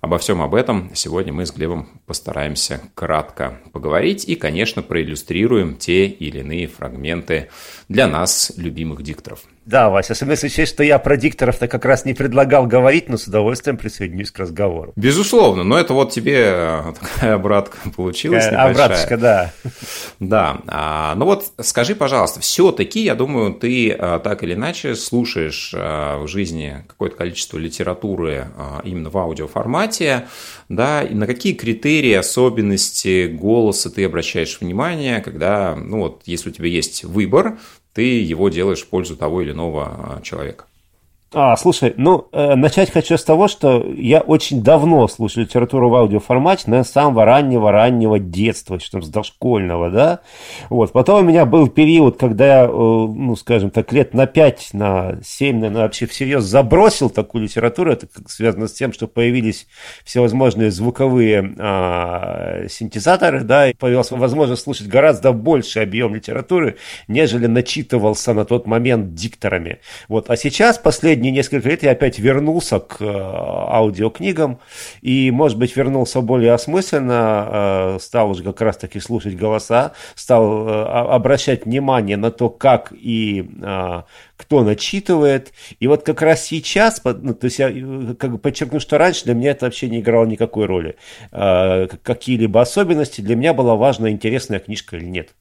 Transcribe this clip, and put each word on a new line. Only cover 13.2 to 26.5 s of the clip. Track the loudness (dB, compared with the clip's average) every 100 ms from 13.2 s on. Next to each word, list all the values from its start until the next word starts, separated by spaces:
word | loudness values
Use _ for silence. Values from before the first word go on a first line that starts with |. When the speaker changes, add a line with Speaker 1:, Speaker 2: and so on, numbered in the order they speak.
| -2
Speaker 2:
удовольствием | 0 0 -2 -4 -4
присоединюсь | -8 -8 -8 -8 -10
к | -10
разговору. | -10 -2 -2 -2 -10
Speaker 1:
Безусловно, | -2 0 2 2 4 4 4
но | 2 2
это | 2
вот | 0 0
тебе, | -2 0 2 4
э, | 2 0 -4 -6 -10
такая | -10 -2 0 2
обратка | 2 0 0 -10 -12 -6
получилась | -6 -4 -2 0
Speaker 2:
Такая | 2 4
Speaker 1:
небольшая. | 4 4
Speaker 2:
обраточка, | 4 2 0 2
да. | 4 2 0 -6 -16 -14 -16 -14 -16 -10
Speaker 1:
Да. | -2 0 0 -4 -8
А, | -6 -4 -4 -4
ну | -2
вот | 0 0 -4 -8
скажи, | -6 -2 -2
пожалуйста, | -2 -2 0 -2 -2
все-таки, | -6 2 2 2 -4 -2
я | -2
думаю, | -2 -2 -2 -2
ты, | -2 -4 0 0
а, | -2 -2 -4
так | -4 -6
или | -6
иначе | -6 -6 -8 -8 -8
слушаешь, | -4 -2 -2 -4 -6 -6 -10
а, | -8 -6 -6 -6 -6
в | -6
жизни | -6 -6